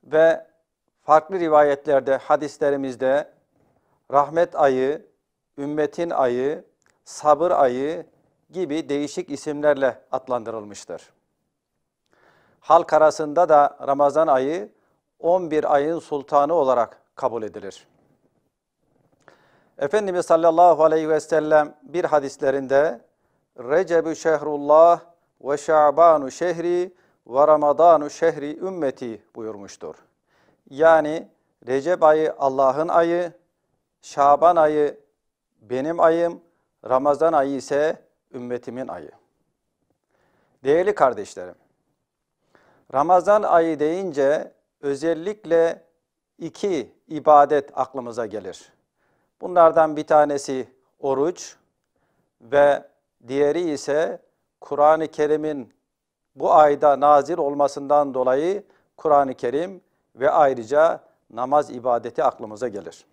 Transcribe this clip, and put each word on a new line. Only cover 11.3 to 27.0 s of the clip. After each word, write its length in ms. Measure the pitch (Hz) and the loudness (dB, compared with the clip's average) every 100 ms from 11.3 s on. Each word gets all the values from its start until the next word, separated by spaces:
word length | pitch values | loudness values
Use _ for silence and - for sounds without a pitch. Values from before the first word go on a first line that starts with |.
| _ _ _ _ _ _ _ _ _ _ _ _ _ | _ _ _ _ _ _ _ _ _ _ _ _ _
Halk 340 | - 160 165 | 2 2 4
arasında 560 | 156 156 147 151 147 175 | 2 2 0 -4 0 4
da 280 | 151 143 - 131 | 4 4 -2 -6
Ramazan 400 | 139 143 143 160 | 0 0 0 0
ayı 420 | 135 135 170 208 _ _ _ _ _ | 0 0 -6 -10 _ _ _ _ _
on 320 | 165 185 170 | -2 -2 -2
bir 220 | 151 143 | -4 0
ayın 260 | 143 147 165 | 0 0 -6
sultanı 540 | - 147 131 147 143 | -8 -10 -2 0 0
olarak 500 | 170 131 123 110 - _ - | 0 2 0 -2 -8 _ -8
kabul 280 | 131 113 | -6 -6
edilir. 440 | 107 104 98 - _ _ _ _ _ _ _ _ _ _ _ _ _ _ _ _ _ _ _ - | -10 -12 -18 -20 _ _ _ _ _ _ _ _ _ _ _ _ _ _ _ _ _ _ _ -10
Efendimiz 480 | 139 214 202 180 160 | -2 -2 -2 -4 0
sallallahu 580 | 165 165 160 175 151 | 2 4 4 4 6
aleyhi 260 | 156 160 156 | 2 2 0
ve 100 | 156 | -4
sellem 560 | - 156 156 156 147 - | 0 -2 2 2 2 -8
bir 240 | - 160 170 | -12 -6 -2
hadislerinde 960 | 151 139 - 139 135 131 135 156 233 _ _ _ _ _ - | -2 -2 -4 -4 -4 0 0 0 -4 _ _ _ _ _ -18
"Recepü 580 | 120 156 180 170 160 151 | -4 -2 0 -2 -2 -4
şehrullah 840 | 170 151 147 147 143 151 170 170 - _ _ _ | -2 -2 -4 -8 2 6 6 4 -2 _ _ _
ve 160 | 127 147 | -6 -6
şa'banu 720 | - 156 151 143 170 156 135 | 0 2 4 6 4 4 -2
şehri 640 | - 175 170 170 175 185 _ | -6 -6 -4 -4 -4 -6 _